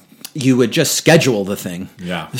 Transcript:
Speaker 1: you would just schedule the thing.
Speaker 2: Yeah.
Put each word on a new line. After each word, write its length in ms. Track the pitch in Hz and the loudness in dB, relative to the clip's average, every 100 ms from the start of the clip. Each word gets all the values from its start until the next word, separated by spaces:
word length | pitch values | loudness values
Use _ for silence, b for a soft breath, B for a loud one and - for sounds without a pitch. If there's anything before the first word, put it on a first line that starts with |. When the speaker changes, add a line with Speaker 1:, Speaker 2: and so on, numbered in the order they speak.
| _ - - | _ -20 -14
Speaker 1:
you 220 | 151 139 127 | -4 0 2
would 140 | 117 | 2
just 240 | 165 143 | 0 -2
schedule 500 | - - 165 131 107 | 0 4 4 4 0
the 120 | 95 98 | -2 -6
thing. 320 | 98 90 92 - | -8 -10 -12 -14
Speaker 2:
Yeah. 300 | 90 87 76 | -10 -8 -8